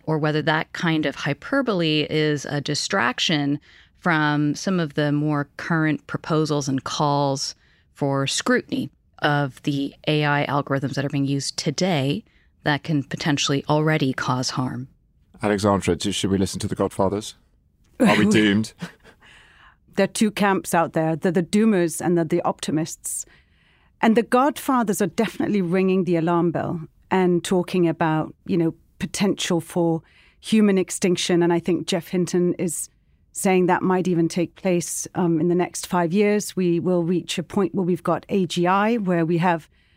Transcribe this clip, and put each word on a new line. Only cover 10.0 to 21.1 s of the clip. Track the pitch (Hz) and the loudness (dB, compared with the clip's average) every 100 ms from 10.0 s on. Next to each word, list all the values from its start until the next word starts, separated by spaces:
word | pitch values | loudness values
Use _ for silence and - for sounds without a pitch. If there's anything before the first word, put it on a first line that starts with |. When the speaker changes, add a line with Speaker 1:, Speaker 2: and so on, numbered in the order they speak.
| - | -2
Speaker 1:
A | 151 147 | 0 2
I | 143 - | 0 0
algorithms | 139 139 135 135 120 | -2 -2 -2 -2 -4
that | 139 | -4
are | |
being | 143 | -2
used | 139 139 - - | -2 -2 -4 -6
today | - 139 180 160 135 185 - _ _ _ | -6 -2 0 0 0 -4 -8 _ _ _
that | 156 143 | -2 -2
can | - 147 | 0 -2
potentially | 135 - 175 143 - 139 - | -2 -4 -2 -2 0 -2 0
already | 151 156 156 135 | 0 2 2 0
cause | 127 - 127 131 | -2 -4 -2 -2
harm. | - 127 120 131 _ _ _ _ - | -4 -6 -8 -12 _ _ _ _ -6
Speaker 2:
Alexandra, | 107 104 101 98 90 82 | -2 2 4 2 2 0
do, | 104 | -2
should | 95 98 | -2 0
we | 95 | 0
listen | 95 95 | 0 -2
to | 104 | -6
the | - | -2
godfathers? | 98 - 95 101 107 - _ _ _ _ _ _ | -2 0 -2 -2 -8 -16 _ _ _ _ _ _
Are | 233 220 | 2 4
we | 202 | 4
Speaker 3:
<laughs> | |
Speaker 2:
doomed? | 214 208 202 - - 175 - - _ - - - _ - _ _ - | 4 4 2 0 -8 -16 -18 -20 _ -20 -20 -20 _ -20 _ _ -2
Speaker 3:
There | |
are | 190 | -2
two | - 214 | 0 -2
camps | - 202 190 - | 2 0 0 0
out | 175 160 | 0 0
there. | 165 160 | 0 0